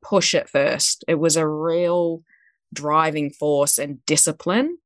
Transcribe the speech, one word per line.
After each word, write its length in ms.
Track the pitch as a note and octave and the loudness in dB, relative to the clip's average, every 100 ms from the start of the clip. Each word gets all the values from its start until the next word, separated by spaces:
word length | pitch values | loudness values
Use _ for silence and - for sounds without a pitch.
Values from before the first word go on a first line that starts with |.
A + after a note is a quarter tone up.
push 320 | - G3 - | -2 0 2
at 140 | D#3+ - | 0 0
first. 560 | C#3 C#3 C3 - - - | 0 0 0 -2 -2 -2
It 80 | D#3+ | 0
was 200 | E3 D#3+ | 2 2
a 120 | D#3 | 0
real 760 | D3+ E3 E3+ F3 F3 E3+ E3 - _ _ _ _ | -2 -2 0 0 0 0 -4 -12 _ _ _ _
driving 580 | C#3+ D3 D#3 D#3+ D3+ C#3+ | -8 0 2 2 0 -4
force 480 | - D3+ C#3+ C#3+ - | -2 0 2 2 0
and 260 | C#3+ C3+ - | -4 -8 -2
discipline 720 | D#3 E3+ - F3 G#3+ D4+ F4 | 2 2 0 -2 0 -2 -6